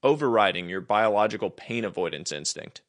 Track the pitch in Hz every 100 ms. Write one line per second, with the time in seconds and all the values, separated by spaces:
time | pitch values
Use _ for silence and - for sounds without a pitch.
0 | 135 147 139 113 101 90 87 95 87 104
1 | 110 104 107 104 98 - - 117 110 90
2 | 87 78 76 73 76 - 76 -